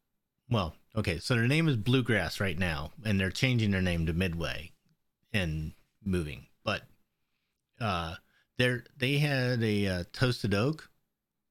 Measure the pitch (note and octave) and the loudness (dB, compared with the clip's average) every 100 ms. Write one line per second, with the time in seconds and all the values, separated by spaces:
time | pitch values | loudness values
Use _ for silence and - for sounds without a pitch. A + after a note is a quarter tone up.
0 | _ _ _ _ - A#2 E2+ - _ A2 | _ _ _ _ -2 0 0 -6 _ -4
1 | G2 E2 - A#2+ A#2+ D3+ E3 A#2+ G#2 C3 | -2 -2 0 2 4 4 4 2 2 2
2 | A#2+ G#2+ E2 - G2 F2 F#2 D2+ D2+ - | 4 0 0 -2 -2 0 -2 -2 -6 -8
3 | A2 G2 F#2+ - C3 A#2+ A2 F#2+ F#2 E2+ | 0 0 0 0 0 2 2 2 2 0
4 | E2 E2 F#2 E2 D2+ - D#2+ - _ _ | 0 0 -2 -2 -6 -6 -10 -18 _ _
5 | _ _ _ A2 E2+ D#2 D#2 - _ _ | _ _ _ -2 -2 -2 -6 -10 _ _
6 | G2+ F2+ D2+ B1+ - _ G#2+ G2 - _ | -2 -2 -2 -8 -16 _ -4 -4 -6 _
7 | _ _ _ _ _ _ _ - A2 F2+ | _ _ _ _ _ _ _ -6 -4 -2
8 | E2 E2 _ _ _ - B2 B2 - - | -4 -10 _ _ _ -2 0 0 -8 -4
9 | B2+ C#3+ D3 C3+ B2 B2 A2+ G#2 G2 F2+ | 0 2 2 2 0 0 2 2 0 -2
10 | F2 - B2+ A#2+ G#2+ G2 B2+ D#3 - _ | -4 -2 0 0 0 0 0 -2 -10 _
11 | _ _ _ _ _ | _ _ _ _ _